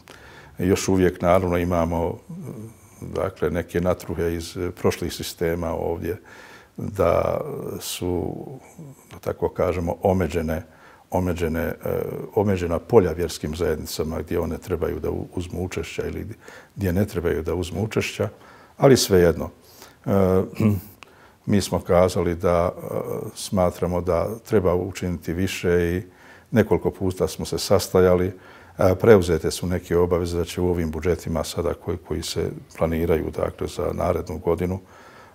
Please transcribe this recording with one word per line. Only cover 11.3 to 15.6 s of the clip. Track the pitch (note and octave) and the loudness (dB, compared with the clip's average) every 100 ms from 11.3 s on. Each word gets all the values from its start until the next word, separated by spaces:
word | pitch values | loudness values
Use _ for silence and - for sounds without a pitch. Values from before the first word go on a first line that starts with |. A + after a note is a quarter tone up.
| E2 E2 E2 | 0 -2 -2
e, | D#2 - - F2 - - - G#2+ | -4 -4 -4 -4 -4 -8 -4 0
omeđena | G#2 F#2 F2 E2 | 0 0 0 -4
polja | - A#2 F2+ | 4 6 6
vjerskim | E2 E2 - D#2 D#2 | 0 -4 -6 -6 -2
zajednicama | D#2+ D#2 D#2 - D#2 E2 | -2 -2 -4 -6 -4 -6
gdje | D#2+ E2+ | -4 -2
one | E2 D#2+ | -2 -6
trebaju | - E2 D#2+ D#2+ | -4 -2 -2 -2
da | E2 | -4
u-, | F2 - F#2 | -4 -6 -8
uzmu | F2 F2 | -8 -6